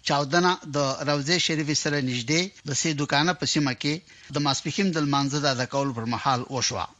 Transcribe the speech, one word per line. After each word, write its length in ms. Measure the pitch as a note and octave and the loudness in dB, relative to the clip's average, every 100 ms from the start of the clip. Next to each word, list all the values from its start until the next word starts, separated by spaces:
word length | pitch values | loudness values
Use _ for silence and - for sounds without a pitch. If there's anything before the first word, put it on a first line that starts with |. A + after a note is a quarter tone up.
| - | 2
چاودنه 440 | D3 C#3+ F3 F3+ F3+ D#3 C#3+ | 0 2 4 4 2 -2 0
د 20 | C#3 C3+ D3 | 0 0 0
روضې 280 | D3 C#3 F3 - | 0 2 0 2
شریفې 280 | D#3+ D3 C#3+ | 0 0 0
سره 140 | D#3 D3 C3 | 0 -2 -2
نږدې 320 | B2 A#2 D#3+ F#3 - C#3+ | -4 0 0 0 -8 -6
د 40 | C3+ | -2
سې 80 | E3 D3 | -2 -2
دوکانه 360 | D3 C#3+ D#3+ F3 | 0 2 2 0
په 40 | C#3 | 0
سیمه 200 | E3 C#3+ B2 | 2 0 0
کې 120 | C#3+ D#3 - - - | -4 -4 -8 -20 -6
د 40 | D3 D3 | -2 0
ماسپښین 420 | C3 D#3+ - G3 | 0 -2 0 0
د 60 | D#3+ D3 | 2 2
لمانځه 340 | C#3 C#3 C#3 D3 | 2 2 0 0
د 20 | |
ادا 120 | B2+ B2 C#3 | 0 -2 -2
کولو 200 | C#3 A#2 | -2 -2
پر 100 | A2+ A2+ | -2 -2
مهال 320 | C#3 B2 B2 | 0 0 -2
وشوه. 380 | C3 - G#2 - | -2 -2 -2 -6